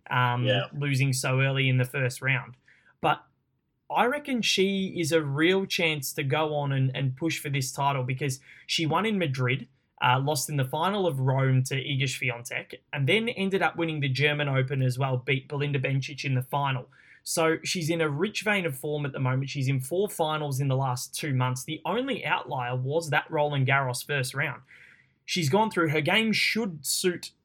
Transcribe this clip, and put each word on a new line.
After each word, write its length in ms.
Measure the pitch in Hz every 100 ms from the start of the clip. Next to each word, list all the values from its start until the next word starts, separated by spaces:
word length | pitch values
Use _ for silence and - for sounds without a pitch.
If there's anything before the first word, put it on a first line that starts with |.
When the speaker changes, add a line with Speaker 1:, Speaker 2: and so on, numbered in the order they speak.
| -
Speaker 1:
um, 360 | 127 123 123 123
Speaker 2:
Yeah. 220 | 123 -
Speaker 1:
losing 380 | 147 143 135 139
so 300 | 127 135 131
early 260 | 135 135 131
in 80 | 127
the 80 | 123
first 360 | 143 127 -
round. 340 | 131 123 - - _ _ _ -
But 220 | 156 - _ _ _ _ _ _ -
I 160 | 151 233
reckon 360 | 294 285 240
she 540 | - 208 190 196 190 175
is 140 | 151
a 100 | 165
real 440 | 143 139 170 190 196
chance 460 | - 165 151 131
to 100 | -
go 320 | 139 151 156 147
on 160 | 139
and, 200 | 135 131 131
and 200 | 135 131
push 240 | 165 -
for 100 | 147
this 220 | 139 131
title, 320 | - 139 139
because 360 | 127 131 143 127 - - -
she 200 | - 156
won 200 | 165 220
in 120 | 202
Madrid, 500 | 156 131 123 160 - _ _ -
uh, 180 | 127 131
lost 300 | 139 147 -
in 80 | 147
the 80 | 131
final 420 | 156 180 208 180
of 120 | 135
Rome 440 | 131 135 135 131
to 120 | 131 135
Iga 280 | 139 135
Swiatek, 720 | 135 - 127 117 123 123 - - -
and 140 | 143 135
then 220 | 208 233
ended 320 | - 196 190
up 140 | 170 170
winning 240 | 165 151
the 100 | 139
German 380 | 127 147 147 143
Open 320 | 135 131 139
as 160 | 131 123
well, 200 | 135 123
beat 300 | 143 135 -
Belinda 320 | 143 147 139
Bencic 440 | 135 135 131 131 143
in 100 | 127
the 80 |
final. 440 | 123 143 139 127 - _ - - -
So 300 | 170 160 156
she's 260 | 160 185 151
in 120 | 170
a 80 | 156
rich 340 | 143 214 -
vein 240 | 208 202 165
of 100 | 131
form 260 | 151 147
at 80 | 143
the 80 | 139
moment. 300 | 127 131 139
She's 180 | 147 131
in 120 | 135
four 280 | 131 180 202
finals 520 | - 156 151 147 131
in 80 | 139
the 80 | 131
last 400 | 135 123 - -
two 180 | 156
months. 300 | 127 127 127
The 180 | - 156
only 400 | 160 220 269 214
outlier 520 | 147 175 - 135 123 127
was 340 | 131 160 160
that 160 | 147 -
Roland 340 | 156 147 143 131
Garros 400 | 139 131 123 -
first 300 | 139 127 135
round. 260 | 151 120 - - - - _ _ -
She's 240 | 185 143
gone 220 | 196 220
through. 180 | 185 160
Her 120 | 156
game 320 | 151 208 220
should 520 | 202 - 220 220 156 -
suit 460 | - 185 175 - _